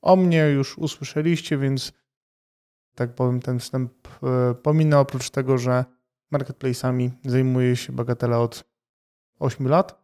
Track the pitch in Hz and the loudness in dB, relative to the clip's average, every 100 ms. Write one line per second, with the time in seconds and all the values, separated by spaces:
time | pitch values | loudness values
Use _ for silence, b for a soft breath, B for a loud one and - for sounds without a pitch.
0 | - 185 180 165 151 139 131 - 156 - | 4 4 4 4 4 2 -2 -4 -8 -6
1 | 135 - 156 170 - 147 135 135 - _ | -8 -4 0 -2 -2 -2 0 -2 -6 _
2 | _ _ _ _ _ _ _ _ _ - | _ _ _ _ _ _ _ _ _ -8
3 | 123 123 127 123 123 123 - 131 123 _ | -8 -2 0 0 -2 -6 -4 -6 -6 _
4 | - - 131 127 123 120 147 156 156 143 | -20 -8 -2 0 0 0 0 2 4 4
5 | 139 131 123 - 131 131 123 123 127 _ | 4 -2 -6 -6 0 0 2 0 -2 _
6 | _ _ _ 143 139 131 135 123 127 127 | _ _ _ -6 -6 -6 -4 -2 -2 0
7 | 123 127 135 127 131 127 127 123 - 127 | -2 -4 -2 0 2 2 2 0 -4 -6
8 | 120 120 123 117 117 - - _ _ _ | -4 -2 0 0 0 -4 -20 _ _ _
9 | _ _ _ _ 143 - 131 156 190 - | _ _ _ _ -6 -2 0 0 0 -8